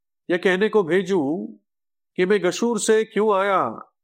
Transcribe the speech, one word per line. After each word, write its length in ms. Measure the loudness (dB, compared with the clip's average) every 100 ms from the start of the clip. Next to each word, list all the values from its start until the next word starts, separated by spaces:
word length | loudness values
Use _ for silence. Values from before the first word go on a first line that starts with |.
| _ _ -4
यह 60 | 0
कहने 320 | 0 2 2
को 140 | 2
भेजूं 640 | 2 0 0 -2 -2 -4 -8 -16 _ _ _ _ _ -4
कि 100 | 0
मैं 180 | 2
गशूर 340 | 0 -2 -2 0
से 260 | 2 0
क्यों 320 | 0 -2 0 2
आया। 560 | 2 0 -2 -6 -16 _